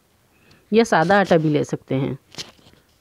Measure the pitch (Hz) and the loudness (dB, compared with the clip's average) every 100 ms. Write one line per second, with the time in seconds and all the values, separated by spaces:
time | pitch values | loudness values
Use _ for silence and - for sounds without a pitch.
0 | _ _ _ _ _ _ - 214 226 175 | _ _ _ _ _ _ -2 0 2 0
1 | 165 202 185 175 156 147 135 151 - 135 | 2 2 4 2 2 -2 -4 -8 -6 -6
2 | 135 135 _ - - _ _ _ _ _ | -4 -8 _ -18 -18 _ _ _ _ _